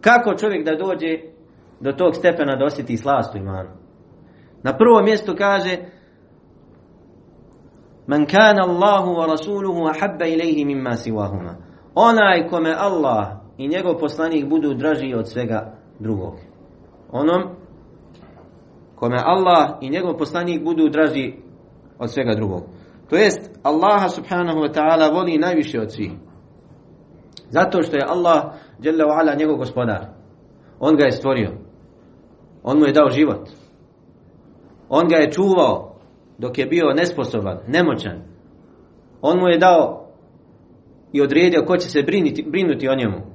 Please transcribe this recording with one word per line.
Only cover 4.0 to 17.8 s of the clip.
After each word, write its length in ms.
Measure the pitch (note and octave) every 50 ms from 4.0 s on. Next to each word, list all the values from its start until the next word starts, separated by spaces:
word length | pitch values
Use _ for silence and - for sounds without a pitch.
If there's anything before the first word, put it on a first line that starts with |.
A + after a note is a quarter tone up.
| - _ - - - - _ - - - _ - -
Na 140 | C3 C#3
prvom 280 | - A3 A#3+ A#3+ A3 G3
mjestu 300 | G#3 A3 G#3 G#3 - F3 -
kaže: 380 | G3+ G3+ G3 G3 F#3+ F#3 F#3 F3 F3+ - - - _ _ _ _ _ _ _ _ _ _ _ _ _ _ - - _ _ _ _ _ _ - - _ _ _ - - - _ _ _ - _ - _ _ - - _
"Men 200 | - C#3+ D3 D3+
kana 360 | D3 - G3 A3 G#3+ G#3 G3+ F#3
Allahu 480 | F3+ F3 F3 F#3+ G#3 G#3 G3 F#3 F3+
wa 160 | F3+ E3+ D#3+
rasuluhu 600 | D#3+ D#3+ D3+ D#3 F3+ G3+ G3 G3 F#3+ F3+ E3+ E3
ahabba 380 | D#3 D#3 D#3 G3 G3+ F3 D#3 E3+
ilayhi 400 | E3 D#3+ D#3+ E3 E3 D#3 D3+ D3
mimma 260 | C#3+ C#3+ C3+ C3 B2+
siwahuma." 760 | A#2+ A2+ - A#2+ A2 G#2+ G2+ G2 F#2+ F#2+ F2 E2+ E2+ - - - - - - - - -
Onaj 500 | G#3 A#3 A#3 A3+ G#3+ G3 F#3 E3+ E3+ E3+
kome 260 | F3+ E3+ D#3+ D#3+ D#3+ -
Allah 480 | G3 G3+ F#3+ E3+ D3+ C#3 A#2+ G#2+ G2+ F#2+ - - - - - -
i 100 | C3 C#3
njegov 300 | D#3+ F3+ F#3 F3+ E3 -
poslanik 500 | D#3 D3 - - D#3+ E3 E3 D#3 C#3 C#3
budu 260 | D#3 D#3+ D3 D3 C#3
draži 400 | A#2+ C#3 D#3 D#3 C#3 C3+ C3+ B2+
od 140 | A2+ A2 -
svega 500 | - C3 B2 A2 A2+ G#2+ G#2 - - - _ _ _ -
drugog. 360 | G#2 A2 A2 G2+ F2+ E2 D#2 - - - - _ - - - - - - _ - - _
Onom 320 | - A#2+ C#3+ D#3 F3 F3+ F3+ - - - - - - -